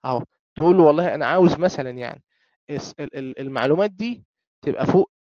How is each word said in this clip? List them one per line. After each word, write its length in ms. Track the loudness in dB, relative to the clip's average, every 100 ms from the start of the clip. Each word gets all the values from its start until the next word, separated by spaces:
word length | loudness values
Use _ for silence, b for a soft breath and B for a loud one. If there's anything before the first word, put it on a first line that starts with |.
أهو 180 | -4 -6 -8 _ _
تقول 220 | -2 2 6
له: 60 |
"والله 320 | 6 6 0
أنا 120 | -2 -2
عاوز 320 | 2 2 2
مثلًا 320 | -4 -4 -10
يعني 320 | -10 -12 -14 _ _ _ _ _
الس-، 240 | -12 -12 -14
ال-، 160 | -14 -10
ال-، 220 | -12 -10
المعلومات 500 | -8 -4 0 0 0
دي 340 | -4 -8 -8 _ _ _ _
تبقى 240 | -8 -4 2
فوق 240 | 2 2 _